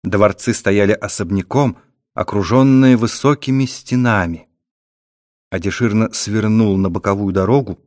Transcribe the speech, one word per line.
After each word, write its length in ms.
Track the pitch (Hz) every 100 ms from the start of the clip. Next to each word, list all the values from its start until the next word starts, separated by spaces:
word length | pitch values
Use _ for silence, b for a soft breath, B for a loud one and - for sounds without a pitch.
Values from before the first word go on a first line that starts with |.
Дворцы 500 | 90 98 104 98 -
стояли 380 | 110 - 101 101
особняком, 840 | 104 101 - 90 98 - 131 135 90 b b _
окружённые 840 | - - 101 87 127 135 131 131 123
высокими 680 | 113 - 139 143 135 135 131
стенами. 800 | - - 127 123 104 85 82 _ _ _ _ _ _ _ _ _ _ _
Адиширна 640 | 95 92 - 120 107 110
свернул 640 | - - 107 107 110 107 95
на 120 | 98
боковую 440 | 85 101 98 101
дорогу 460 | 92 92 139 120 85